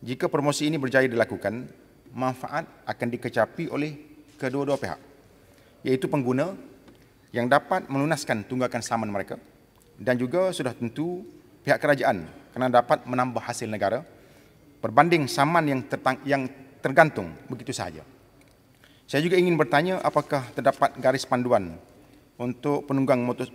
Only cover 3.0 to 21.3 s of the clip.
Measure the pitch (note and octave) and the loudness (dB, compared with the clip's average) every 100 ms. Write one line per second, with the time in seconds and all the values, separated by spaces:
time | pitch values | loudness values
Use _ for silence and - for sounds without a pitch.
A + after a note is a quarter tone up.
3 | A#2+ A#2+ B2 A#2+ A2 - D#3+ C3+ D3+ C#3+ | -4 -4 -2 0 0 -2 -6 -4 -4 -8
4 | - - - - C3+ C#3 C#3 C3+ F#2+ D2+ | -18 -20 -20 -8 -4 -2 -2 -2 -4 -8
5 | - - - - - - - - B2+ C3 | -14 -20 -20 -20 -20 -20 -20 -6 0 0
6 | D#3+ D3 B2 B2+ E3+ - - - - - | 0 0 0 0 -2 -6 -16 -20 -20 -20
7 | - _ _ A#2 B2 C#3 - F#3 - C#3 | -20 _ _ -2 4 4 4 -2 -2 0
8 | D3 D3+ - A2+ G2 B2+ B2 A#2+ - A2+ | 0 0 -2 -4 -4 -2 -2 -2 -2 -2
9 | G#2 G2+ - - - - _ _ _ - | -2 -4 -6 -10 -16 -20 _ _ _ -6
10 | A#2 B2 B2 F3 F#3 E3 C3 A2+ A#2 B2+ | -2 0 0 0 0 0 -4 -4 -6 -4
11 | E3 F3+ - - - - - - D3+ C#3 | -6 -6 -12 -20 -20 -4 0 2 4 4
12 | C3 G2+ D#2+ - - A#2 B2+ A#2+ - D#3 | 2 0 -4 -16 -12 -4 4 4 4 2
13 | B2 B2+ B2+ A#2 - A#2+ A2 G#2+ G2 A#2+ | 0 -2 -2 -2 -6 -6 -6 -2 0 -2
14 | E3 - - - - _ - - A2 A2+ | -6 -20 -20 -20 -20 _ -20 -8 0 4
15 | E3+ E3+ C3 - C#3+ E3+ D3+ C3 - C3+ | 6 4 2 2 2 2 2 0 -4 -4
16 | C3 B2+ C3+ C#3 B2+ - - - C#3 C3+ | -2 -2 0 -2 -2 -10 -20 -6 2 6
17 | D#3 - F2 D2 - A#2 C3 A#2+ F2 D#2 | 6 4 -8 -10 -12 -10 -8 -6 -8 -10
18 | - - _ - - _ _ _ - - | -18 -20 _ -20 -20 _ _ _ -20 -20
19 | - C#3 E3 F3+ F3+ D#3+ D3+ C#3+ F3 F#3 | -4 -2 2 4 4 2 2 2 2 0
20 | - D3 - C#3+ A#2+ - A#2 - C#3 - | 0 0 0 -2 -4 -2 0 2 0 0
21 | C3 C3 - | 0 0 0